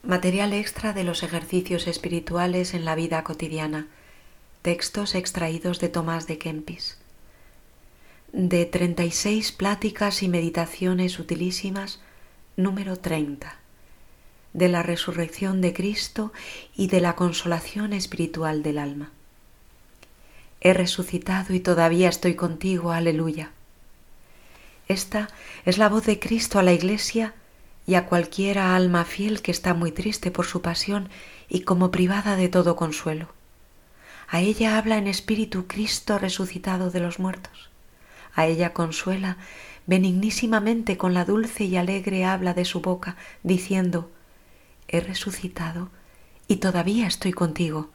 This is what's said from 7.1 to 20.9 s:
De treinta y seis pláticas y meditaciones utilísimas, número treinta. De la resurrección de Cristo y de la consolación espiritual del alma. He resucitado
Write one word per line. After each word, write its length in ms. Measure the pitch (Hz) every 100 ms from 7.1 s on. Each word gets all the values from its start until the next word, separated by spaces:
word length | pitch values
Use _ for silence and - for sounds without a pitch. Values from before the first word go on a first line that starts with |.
| - - - - - - - - - - - -
De 340 | - 185 180 170
treinta 360 | 180 175 170
y 80 | 170
seis 400 | - 208 214 208
pláticas 720 | - 196 202 214 214 208 190
y 60 | 190
meditaciones 920 | 175 165 170 165 - 180 185 180 180
utilísimas, 800 | 156 165 180 180 196 196 196 - - - - - - -
número 420 | 190 196 190 180
treinta. 560 | - 160 147 143 - - - - - - - - - - -
De 160 | 160 180
la 160 | 175
resurrección 760 | 170 170 - 170 165 - 196 190
de 120 | 180
Cristo 600 | 180 196 208 - - 220 - - - - -
y 100 | 190
de 140 | 190
la 160 | 175 170
consolación 760 | 180 165 175 165 - 202 208
espiritual 680 | 202 185 - 165 165 156 151
del 160 | 151 147
alma. 320 | 143 143 147 - - _ - - - - - - - - - - - -
He 120 | 180
resucitado 800 | 180 180